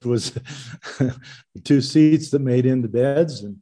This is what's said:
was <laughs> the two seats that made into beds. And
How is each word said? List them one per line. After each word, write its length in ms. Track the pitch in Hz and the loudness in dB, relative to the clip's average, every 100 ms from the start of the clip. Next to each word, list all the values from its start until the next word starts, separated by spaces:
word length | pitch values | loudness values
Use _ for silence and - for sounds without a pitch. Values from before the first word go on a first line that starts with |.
was 280 | 123 117 - | -2 -2 -2
<laughs> 680 | 123 - 139 123 - - - | -10 -12 -18 -16 -18 -14 -4
the 600 | 127 - - - _ - | -4 -4 -18 -20 _ -10
two 180 | - 143 | 0 0
seats 480 | - 156 151 156 156 | 2 4 4 4 0
that 80 | 143 | -2
made 260 | 131 123 127 | 0 2 2
into 220 | 131 113 | 0 -2
beds. 540 | 113 139 143 165 117 | 0 0 2 0 -4
And 140 | 101 101 | -12 -16